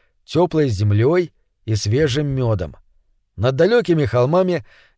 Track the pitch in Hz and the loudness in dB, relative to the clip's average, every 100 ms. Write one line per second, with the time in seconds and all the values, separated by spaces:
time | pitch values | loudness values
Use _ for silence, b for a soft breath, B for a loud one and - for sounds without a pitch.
0 | _ _ - 156 180 156 139 95 104 101 | _ _ -6 -2 0 0 0 0 0 2
1 | 127 180 165 _ _ _ - 107 104 123 | 2 0 -2 _ _ _ -6 -4 0 0
2 | 156 135 147 131 120 101 78 - _ _ | 0 -2 -4 -2 -2 -2 -6 -14 _ _
3 | _ _ _ - 120 135 180 240 175 165 | _ _ _ -4 -2 2 2 2 2 0
4 | 135 120 131 175 185 165 - b b | 0 0 2 2 0 -2 -8 b b